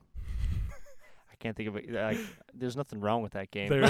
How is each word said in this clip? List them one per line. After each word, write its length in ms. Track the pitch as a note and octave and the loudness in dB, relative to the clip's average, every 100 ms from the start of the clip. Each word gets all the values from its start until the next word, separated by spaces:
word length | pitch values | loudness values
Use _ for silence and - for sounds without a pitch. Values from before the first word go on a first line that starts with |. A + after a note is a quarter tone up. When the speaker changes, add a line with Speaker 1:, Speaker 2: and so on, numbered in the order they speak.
| _ - | _ -8
Speaker 1:
<laughs> 1160 | - - - - - - - - - - - | -4 0 0 0 -2 -4 -10 -12 -16 -20 -20
I 40 | - | -8
can't 160 | A#2 G#2+ | -6 -4
think 120 | G#2+ | -2
of 60 | G#2 | -4
it. 140 | A2+ | -2
Like, 280 | A#2 A2 G#2+ G#2+ - - | 0 0 0 -2 -12 -18
there's 240 | - B2+ B2 | -6 -4 -2
nothing 240 | C#3+ A2 | -4 -2
wrong 220 | G#2 A#2 | 2 2
with 100 | G#2+ | 0
that 180 | G2 F#2+ | -6 -6
game. 180 | G2+ G2 | -2 2
Speaker 2:
There 140 | C#3 C3+ | 8 8